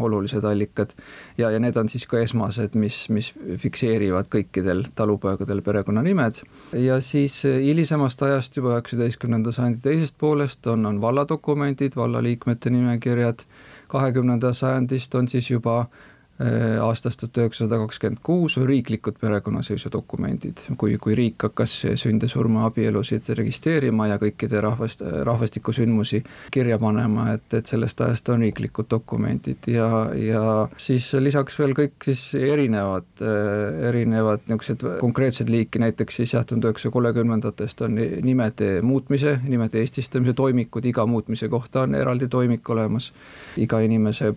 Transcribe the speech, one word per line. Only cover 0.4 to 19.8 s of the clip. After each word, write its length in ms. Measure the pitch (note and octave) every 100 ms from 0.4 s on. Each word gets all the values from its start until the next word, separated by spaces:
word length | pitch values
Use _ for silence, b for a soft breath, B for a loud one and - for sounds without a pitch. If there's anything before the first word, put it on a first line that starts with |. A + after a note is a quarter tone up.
allikad. 500 | G#2 G#2 G#2 - G2+ B B B B -
Ja, 120 | A2+
ja 100 | A2
need 160 | A#2+ A2+
on 120 | G#2+
siis 140 | A#2+ -
ka 120 | A#2
esmased, 560 | A2+ A#2+ G#2 G#2+ G#2+ A2+
mis, 220 | G#2+ - -
mis 220 | G#2+ - - - F2+
fikseerivad 680 | C3 - A#2 A2 G2+ F#2 G2
kõikidel 540 | A2 - F#2+ F#2 F2+ B2 -
talupoegadel 640 | G#2+ G2+ G2 F#2+ G2 G2+
perekonnanimed. 800 | F#2+ G#2 F#2+ G#2+ D#3 F#3+ A#2 - B B B
Ja 280 | B2 B2+ C3
siis, 400 | B2+ D3 C#3 -
eh, 160 | C#3 C3
hilisemast 600 | C#3 D#3+ D#3+ D3+ C3+ -
ajast, 340 | C#3 C#3 B2 -
juba 220 | B2+ A#2+
üheksateistkümnenda 760 | A#2+ A#2+ A#2 - A#2+ A2+ A2+
sajandi 300 | A#2+ B2 A#2+
teisest 320 | C3+ D#3+ D#3 -
poolest 480 | D3+ D3 C#3 - B2
on, 200 | A2+ G#2+
on 140 | G2+
vallatokumendid, 960 | A2+ C3+ C#3+ D#3 - D3 C#3+ C3+ C#3 C3+
vallaliikmete 720 | A#2+ A#2+ A#2 A#2+ - A#2+ A#2+
nimekirjad. 720 | B2 B2 A#2 B2 A#2+ A#2+ A#2 - B B B -
Kahekümnenda 640 | C3+ C3+ B2+ B2 A#2+ B2
sajandist 600 | A#2+ C3 C3 B2+ C3 -
on 140 | B2+ B2
siis 220 | B2+ A#2+
juba, 300 | A#2+ A#2 A#2
äh, 260 | A#2+ B B B B - B2 A2+ A#2 A2
aastast 400 | A2+ A2+ B2 -
tuhat 160 | A#2 B2
üheksasada 400 | A#2 - A2+ A2+
kakskümmend 400 | G#2+ - G#2 A2
kuus 300 | - F3+ D#3+ B2+
riiklikud 540 | C3 C3+ - A2 G#2+ -
perekonnaseisudokumendid, 1400 | A2+ G#2 G#2 G#2+ - G#2